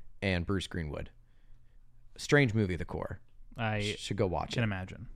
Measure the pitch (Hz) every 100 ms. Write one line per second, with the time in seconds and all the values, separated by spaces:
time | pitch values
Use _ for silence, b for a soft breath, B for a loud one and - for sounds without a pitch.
0 | - - 98 87 85 98 - 87 76 76
1 | 80 - - - - - - - - -
2 | - - - 147 127 110 95 82 - -
3 | - - - - - - 110 107 104 -
4 | - 107 98 78 - - 110 92 92 -
5 | -